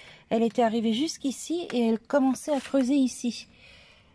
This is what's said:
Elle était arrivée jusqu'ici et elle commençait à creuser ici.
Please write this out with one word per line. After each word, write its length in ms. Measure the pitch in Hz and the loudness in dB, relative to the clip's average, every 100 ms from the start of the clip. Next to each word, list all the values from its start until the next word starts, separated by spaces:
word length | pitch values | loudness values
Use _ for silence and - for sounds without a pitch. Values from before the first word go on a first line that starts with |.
| - - - | -20 -18 -2
Elle 120 | 226 | 0
était 200 | 226 - | 2 2
arrivée 300 | 233 233 220 | 2 2 0
jusqu'ici 760 | 220 320 - 277 - - 339 - | 0 -2 -4 -6 -6 -6 -6 -4
et 160 | 247 233 | 0 2
elle 100 | 220 | 0
commençait 560 | - 285 262 254 - | 0 2 2 0 -2
à 60 | 277 | -4
creuser 340 | - 277 247 | 0 0 2
ici. 540 | 285 254 - 240 - - - - - - _ _ | 2 2 -2 -6 -6 -12 -20 -20 -20 -20 _ _